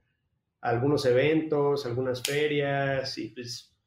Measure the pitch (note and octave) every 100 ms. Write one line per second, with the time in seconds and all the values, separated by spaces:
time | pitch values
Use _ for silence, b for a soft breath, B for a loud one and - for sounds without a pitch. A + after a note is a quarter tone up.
0 | _ _ _ _ _ _ A#2+ A#2+ C#3+ D3
1 | B2+ B2 D3 D#3+ D#3 D3 C#3+ C#3 B2 A#2+
2 | B2+ A#2 - C#3+ D3+ D3 C#3 C#3 C#3 C3+
3 | - C3 A2+ B2+ A#2+ - - _